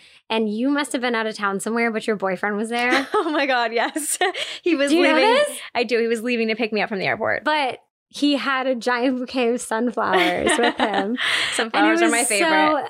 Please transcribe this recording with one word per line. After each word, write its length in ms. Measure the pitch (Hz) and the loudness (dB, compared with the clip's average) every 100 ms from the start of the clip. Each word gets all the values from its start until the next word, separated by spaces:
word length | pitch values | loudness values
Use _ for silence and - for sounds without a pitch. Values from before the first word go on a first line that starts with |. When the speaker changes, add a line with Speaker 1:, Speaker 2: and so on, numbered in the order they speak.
| - - - | -20 -16 -4
Speaker 1:
and 180 | 226 214 | -2 -2
you 200 | 214 262 | -2 0
must 240 | 285 294 | 0 -2
have 80 | 277 | -2
been 140 | 247 226 | -2 -2
out 100 | 220 | -2
of 100 | 208 | -4
town 240 | 202 196 | -2 -2
somewhere, 300 | 214 233 233 | -2 0 0
but 140 | 220 233 | -2 -2
your 80 | 208 | -2
boyfriend 420 | 190 185 208 208 | -2 -2 -2 -2
was 120 | 226 | -2
there. 380 | 240 247 254 269 | -2 2 0 0
Speaker 2:
<laughs> 20 | |
Oh 160 | 427 330 | -2 0
my 140 | 294 277 | 0 0
God, 260 | 254 226 | 0 0
yes. 440 | 226 254 311 294 - 370 523 | 0 -2 -2 -4 -2 -2 -2
<laughs> 220 | - - | -8 -4
He 120 | 359 277 | 0 2
was 160 | 285 | 4
Speaker 1:
Do 60 | 330 | 4
you 60 | |
know 120 | 320 311 | 4 4
Speaker 2:
leaving. 180 | 440 | 4
Speaker 1:
this? 260 | 523 587 - - 240 | 4 2 -4 -6 -4
Speaker 2:
I 80 | |
do. 160 | 233 233 | 0 0
He 80 | 233 | 0
was 140 | 226 | -2
leaving 260 | 240 233 226 | -2 -2 0
to 60 | 220 | -2
pick 160 | 220 | -2
me 100 | 214 | -2
up 80 | 180 | -2
from 100 | 196 | -2
the 60 | 143 | -2
airport. 360 | 120 110 - | -2 -2 -2
Speaker 1:
But 360 | 294 302 262 - _ _ _ | 0 0 0 -4 _ _ _
he 220 | - 294 277 | -2 0 2
had 320 | 226 262 262 | 0 -2 0
a 80 | 247 | -2
giant 420 | 247 240 262 254 | 0 0 0 0
bouquet 340 | 247 262 233 | -2 0 0
of 80 | 240 | 0
sunflowers 960 | - 220 240 226 202 180 180 180 - 302 | -2 -2 0 0 0 2 2 0 0 2
with 180 | 277 285 | 0 0
him. 420 | 233 190 196 247 - - | -2 0 -2 -4 -4 -4
Speaker 2:
<laughs> 180 | - | -2
Sunflowers 480 | - 226 - 320 330 | -2 -2 2 2 4
Speaker 1:
And 20 | |
it 40 | 339 | 2
Speaker 2:
are 40 | |
my 80 | 233 | 2
Speaker 1:
was 80 | 240 | 2
Speaker 2:
favorite. 220 | 220 320 | 2 4
Speaker 1:
so, 280 | 311 311 294 254 | 4 4 2 -2